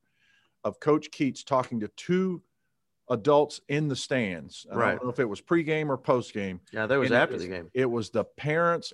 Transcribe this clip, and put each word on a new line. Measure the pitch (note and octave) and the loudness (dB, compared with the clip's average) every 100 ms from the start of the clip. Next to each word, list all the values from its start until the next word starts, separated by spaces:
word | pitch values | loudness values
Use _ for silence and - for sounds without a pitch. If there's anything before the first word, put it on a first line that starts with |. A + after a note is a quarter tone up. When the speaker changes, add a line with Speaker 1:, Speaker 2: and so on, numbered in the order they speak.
| _ _ _ _ _ _ | _ _ _ _ _ _
Speaker 1:
of | A2 - | -6 -2
Coach | D3+ D3+ D3+ | 2 2 0
Keats | - C#3+ - | -4 -4 -4
talking | - C3 B2 A#2 | -2 -2 0 -4
to | G#2 - | -6 -8
two | - F3+ F#3+ E3+ - _ _ _ _ _ - | -2 0 0 -4 -12 _ _ _ _ _ -6
adults | B2 G#2 D3 D3 - - | -2 4 4 4 -2 -4
in | D3 D3+ | -2 -2
the | B2+ | -4
stands. | - C3 G#2+ F2 C#2+ - - | -2 -2 -2 -4 -10 -18 -8
I | |
Speaker 2:
Right. | G#2 A2+ F#2 | 0 0 0
Speaker 1:
don't | |
know | B2 | -2
if | B2 | -2
it | B2 | -2
was | G2 | -2
pregame | - E3+ D#3 D#3 D3+ | 0 0 2 0 0
or | C3 | -2
postgame. | - B2+ A2+ A2 G2 F2+ - | 2 0 0 -4 -4 -6 -8
Speaker 2:
Yeah, | A2 A2 | -4 0
that | C#3 | 2
was | A#2 | 4
Speaker 1:
And | A#2 | 4
it | |
Speaker 2:
after | D3+ | 4
Speaker 1:
was, | A#2+ | 0
Speaker 2:
the | F2+ | -6
game. | F#2 E2+ | -6 -4
Speaker 1:
it | B2+ C3 | 0 0
was | A#2 G#2+ | 0 -2
the | A2+ | -2
parents | G2 - D3 D#3 E3+ E3+ - | -2 -4 -2 2 2 0 -4